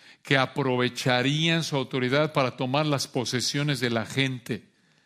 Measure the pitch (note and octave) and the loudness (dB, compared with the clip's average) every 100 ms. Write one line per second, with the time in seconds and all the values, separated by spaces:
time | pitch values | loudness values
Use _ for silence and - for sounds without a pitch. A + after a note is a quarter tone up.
0 | - - - C#3 B2+ - C3 B2 B2 A#2+ | -20 -10 0 2 2 0 0 2 0 0
1 | C3+ B2 C3 D3+ E3 E3 D3+ C#3+ B2+ C3+ | 0 2 2 0 2 0 0 -2 -2 -2
2 | B2 C#3 D#3 D3+ B2+ - C3 C#3+ D3+ C#3 | 0 2 2 2 0 0 -2 0 2 0
3 | - C#3 A2+ B2+ A2 C#3+ D3 C3 B2 A#2 | -2 -4 -2 -2 -2 -2 -2 0 0 0
4 | G#2 C3+ C3+ B2+ - G#2+ - _ _ _ | -2 -2 -2 -2 -6 -8 -10 _ _ _